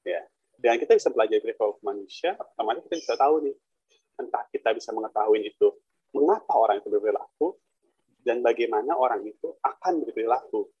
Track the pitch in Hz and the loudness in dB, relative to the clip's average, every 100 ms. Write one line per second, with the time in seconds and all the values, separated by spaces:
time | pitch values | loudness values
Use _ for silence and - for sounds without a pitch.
0 | - 87 - _ _ _ 120 117 151 151 | -6 -8 -8 _ _ _ 0 0 4 4
1 | - 117 107 110 110 110 107 104 104 101 | 4 0 2 0 -2 -2 -2 -2 -8 -8
2 | 98 - 165 202 - _ 107 156 - 170 | -10 -6 -6 -6 -10 _ -4 -4 -6 -8
3 | - 117 135 156 147 139 _ _ _ _ | -4 0 4 2 0 -6 _ _ _ _
4 | _ _ - - 120 - 117 110 - 110 | _ _ -8 -8 -6 -4 -2 -2 -4 -8
5 | 110 110 107 107 104 - 104 - _ _ | -4 -2 2 2 0 2 2 2 _ _
6 | _ - 147 208 - - 110 104 - 104 | _ 0 2 2 2 2 4 2 0 -2
7 | 107 101 - _ 165 - _ _ _ _ | 0 -2 -4 _ -4 -4 _ _ _ _
8 | _ _ - 120 120 117 117 107 131 170 | _ _ -4 0 2 0 0 -2 -2 0
9 | 127 113 107 - 165 - 135 - 185 175 | 0 0 -6 -10 -12 -6 -6 -4 -2 -2
10 | 123 113 113 123 - 110 101 _ | -2 -4 0 -2 -2 -6 -6 _